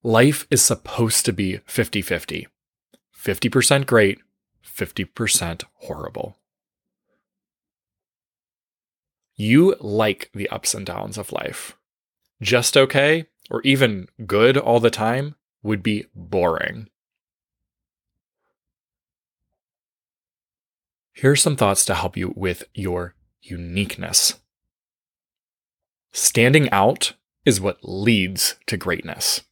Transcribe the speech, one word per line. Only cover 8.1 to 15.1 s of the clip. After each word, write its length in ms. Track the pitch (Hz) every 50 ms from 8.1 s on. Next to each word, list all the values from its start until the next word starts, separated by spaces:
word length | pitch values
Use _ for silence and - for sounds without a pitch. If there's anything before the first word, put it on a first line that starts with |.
| _ _ _ _ _ _ _ _ _ _ _ _ _ _ _ _ _ _ _ _ _ _ _ _ _
You 400 | - 107 107 120 147 170 196 - -
like 500 | - 104 104 110 110 107 98 - - _ _
the 160 | 98 101 -
ups 240 | - 101 - - -
and 120 | 107 98
downs 320 | 95 87 101 101 101 101
of 140 | 107 101 -
life. 460 | - - - - - - - - - _ _ _ _ _ _ _ _ _ _ _ _ _
Just 340 | 107 98 117 123 117 - -
okay, 520 | 143 135 131 - 139 139 147 160 165 160 _ _ _ _ -
or 120 | - 117
even 460 | - 135 135 131 135 117 104 95 90 - _ - 113
good 320 | 92 101 104 117 123 131
all 240 | 143 - 117 117 117
the 80 | 113 113
time, 460 | - - 110 113